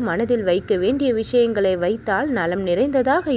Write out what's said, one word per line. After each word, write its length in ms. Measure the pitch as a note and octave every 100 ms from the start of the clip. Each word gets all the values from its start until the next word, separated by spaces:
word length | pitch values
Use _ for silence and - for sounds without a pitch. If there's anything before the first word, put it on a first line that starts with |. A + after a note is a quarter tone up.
மனதில் 440 | A#3 F3 A#3 A#3+
வைக்க 320 | F#3+ F3+ F#3 F#3+
வேண்டிய 340 | F#3 C#4 C#4
விஷயங்களை 600 | A3 A3 B3 A#3 G#3+ G3 F#3
வைத்தால் 540 | F3 A3+ - G3 D4
நலம் 340 | A#3+ E3+ F3+
நிறைந்ததாக 640 | F#3+ F3 C#4 C4+ B3+ D#4 D#4